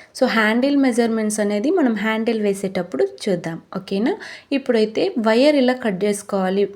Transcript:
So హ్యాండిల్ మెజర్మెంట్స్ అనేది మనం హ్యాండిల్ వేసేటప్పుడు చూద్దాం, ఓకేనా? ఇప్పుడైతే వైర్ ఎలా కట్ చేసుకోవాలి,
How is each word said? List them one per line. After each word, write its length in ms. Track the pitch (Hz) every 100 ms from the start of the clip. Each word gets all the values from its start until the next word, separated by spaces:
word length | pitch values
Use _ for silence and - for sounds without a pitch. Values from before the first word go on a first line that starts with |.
| - -
So 80 | 254
హ్యాండిల్ 500 | 226 214 233 269 285
మెజర్మెంట్స్ 640 | 269 233 233 226 214 214
అనేది 300 | 208 208 262
మనం 260 | 370 262 214
హ్యాండిల్ 380 | 220 220 226 220
వేసేటప్పుడు 680 | 208 196 190 190 180 262 392 -
చూద్దాం, 360 | - 175 165 165 - 190
ఓకేనా? 400 | 190 196 247 427 - - -
ఇప్పుడైతే 640 | 277 269 226 214 220 359 285 220
వైర్ 300 | 226 285 294
ఎలా 160 | 247
కట్ 320 | 254 226 180
చేసుకోవాలి, 640 | 208 202 - 196 185 196 202